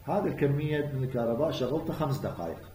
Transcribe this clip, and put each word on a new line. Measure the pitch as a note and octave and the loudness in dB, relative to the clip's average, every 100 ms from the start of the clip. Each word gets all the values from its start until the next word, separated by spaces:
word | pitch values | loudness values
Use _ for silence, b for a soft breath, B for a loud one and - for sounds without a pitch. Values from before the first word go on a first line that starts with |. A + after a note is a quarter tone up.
هذه | - F#3+ F3+ | 0 0 0
الكمية | C3 C#3+ C#3+ D3+ D3 C#3+ | 2 2 2 2 0 0
من | C3 | -2
الكهرباء | C3 B2 A#2 A#2 D#3 | -2 0 0 2 2
شغلته | - B2 D#3 D#3 | 0 0 0 -2
خمس | - D3 C3 | -2 0 0
دقائق. | G2+ - E2 D2+ - | -2 -4 -6 -6 -10